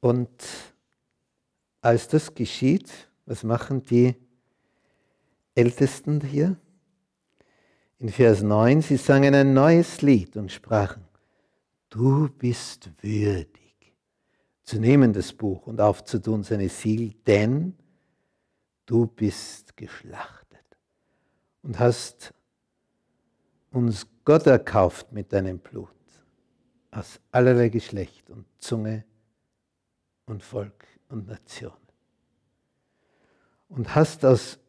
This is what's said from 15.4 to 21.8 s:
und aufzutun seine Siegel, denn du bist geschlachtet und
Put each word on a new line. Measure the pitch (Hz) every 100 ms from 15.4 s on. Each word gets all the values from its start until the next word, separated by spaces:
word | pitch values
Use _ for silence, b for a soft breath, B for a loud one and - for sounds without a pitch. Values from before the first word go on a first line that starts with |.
| 107 95 -
und | 113
aufzutun | 104 98 - 110 92 110
seine | 101 107 95
Siegel, | - 110 107 117 104 -
denn | 101 107 135 175 185 _ _ _ _ _ _ _ _ _ _ _
du | 117 117
bist | _ 107 - - - _ _
geschlachtet | - - - - - - _ _ _ _ _ _ _ _ _ _ _ _
und | 147 95